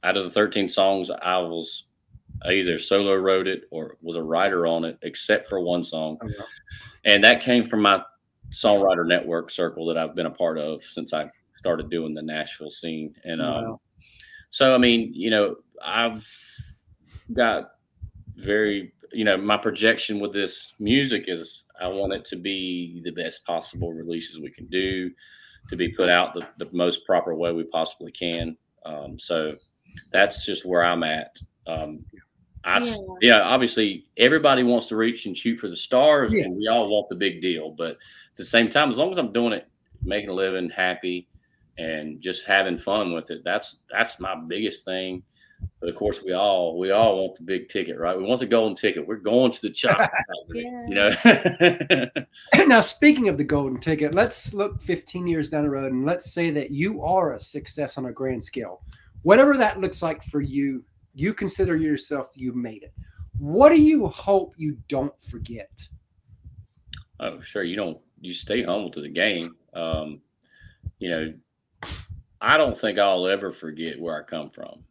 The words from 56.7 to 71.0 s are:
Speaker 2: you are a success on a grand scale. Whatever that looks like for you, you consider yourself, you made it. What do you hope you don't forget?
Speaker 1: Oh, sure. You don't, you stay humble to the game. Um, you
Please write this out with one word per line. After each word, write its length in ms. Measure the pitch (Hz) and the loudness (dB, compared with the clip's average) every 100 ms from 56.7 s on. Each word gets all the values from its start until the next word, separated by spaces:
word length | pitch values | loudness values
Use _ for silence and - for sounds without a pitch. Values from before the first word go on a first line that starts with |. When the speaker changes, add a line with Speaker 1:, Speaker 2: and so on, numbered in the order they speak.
Speaker 2:
you 320 | 143 180 220 | -4 -4 -4
are 300 | 156 185 165 | 0 0 0
a 80 | 113 | -4
success 560 | - 147 - - 139 - | -10 -12 -12 -8 -8 -6
on 80 | 127 | -10
a 60 | |
grand 320 | - 131 127 | -6 -6 -6
scale. 380 | 123 - 104 90 - - - - | -8 -10 -10 -12 -20 -20 -20 -4
Whatever 340 | 160 214 285 277 | 6 8 8 6
that 240 | 214 196 | 2 0
looks 200 | 185 - | -6 -4
like 200 | 165 151 | -6 -6
for 160 | - 147 | -6 -6
you, 440 | 139 135 139 131 - _ _ | -4 -2 -2 -4 -10 _ _
you 180 | 135 170 | -6 -4
consider 420 | 208 190 - 190 160 | -2 -6 -2 0 2
yourself, 520 | 160 143 - 143 127 - | 0 -2 -4 -8 -8 -8
you 160 | 127 | -6
made 300 | 123 120 110 | -6 -8 -10
it. 80 | - - - - - - | -18 -20 -20 -18 -10 -8
What 320 | 143 175 285 | -2 8 8
do 100 | 320 | 10
you 260 | 302 311 190 | 8 6 0
hope 480 | - - 196 175 - | -4 0 0 0 -6
you 180 | 156 127 - | -8 -8 -6
don't 260 | 135 139 - | -4 -4 -8
forget? 480 | - 120 110 117 98 _ - - _ _ _ - - - - _ _ - - _ | -18 -14 -12 -12 -16 _ -20 -20 _ _ _ -20 -20 -20 -20 _ _ -20 -20 _
Speaker 1:
Oh, 200 | 71 - | -10 -10
sure. 220 | - 104 | -10 -6
You 140 | 87 95 | -4 -4
don't, 220 | 92 78 _ _ | -6 -8 _ _
you 120 | 90 | -14
stay 280 | 87 - 107 | -14 -4 -4
humble 280 | 107 98 92 | -2 -4 -4
to 100 | - | -10
the 80 | 73 | -10
game. 420 | 76 104 90 82 - _ | -2 0 0 -6 -14 _
Um, 460 | 85 82 80 78 73 _ _ _ _ - _ - | -8 -4 -4 -6 -14 _ _ _ _ -20 _ -16
you 120 | _ | _